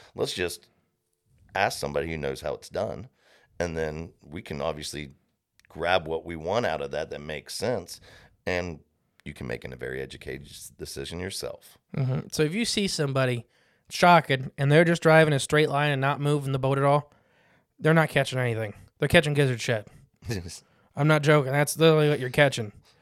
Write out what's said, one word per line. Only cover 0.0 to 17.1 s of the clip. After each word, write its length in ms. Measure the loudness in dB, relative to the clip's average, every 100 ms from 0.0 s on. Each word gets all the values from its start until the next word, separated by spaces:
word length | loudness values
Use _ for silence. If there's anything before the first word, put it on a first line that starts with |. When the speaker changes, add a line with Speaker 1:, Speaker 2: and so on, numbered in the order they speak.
| -20
Speaker 1:
Let's 200 | -8 -6
just 340 | -4 -6 -8 _ _ _ _ _ _ _ _ _ -2
ask 220 | -2 -2
somebody 280 | -4 -4 -4
who 80 | -6
knows 240 | -6 -6
how 140 | -8
it's 140 | -10 -8
done, 400 | -8 -6 -8 -14 _ _ _ _ _
and 180 | -6 -4
then 360 | -4 -6 -12 -16
we 180 | -16 -16
can 200 | -10 -6
obviously 500 | -4 -4 -8 -10 -12 -16 _ _ _ _ _
grab 380 | -6 0 0 0
what 180 | -6
we 120 | -6 -8
want 280 | -4 -2 -2
out 140 | -4
of 120 | -6
that 180 | -8 -8
that 100 | -10
makes 340 | -10 -12 -12
sense, 460 | -8 -6 -6 -8 -16 -20 -20 -20 _ -6
and 320 | -4 -4 -10 _ _ _ _
you 100 | -18
can 120 | -12 -10
make 160 | -10
a 100 | -12 -12
very 240 | -10 -10
educated 460 | -10 -14 -14 -14 -14
s-, 240 | -20 -20 -16
decision 400 | -14 -12 -10 -10
yourself. 600 | -10 -10 -10 -12 -20 _ _ -6
Speaker 2:
Mm-hmm. 320 | -4 -4 -6
So 120 | -2
if 100 | -2
you 100 | -2
see 220 | -4 -2 -2
somebody 600 | -2 -2 0 0 -2 -8 _ _ _ _
shocking 600 | 2 6 6 6 -2 -4 -4
and 120 | 4
they're 140 | 6
just 180 | 6 4
driving 300 | 6 6 6
a 60 | 2
straight 280 | 2 2 2
line 200 | 2 0
and 100 | 0
not 200 | 0 0
moving 320 | 0 0 0
the 60 | -2
boat 200 | 0 2
at 60 |
all, 280 | 2 2 0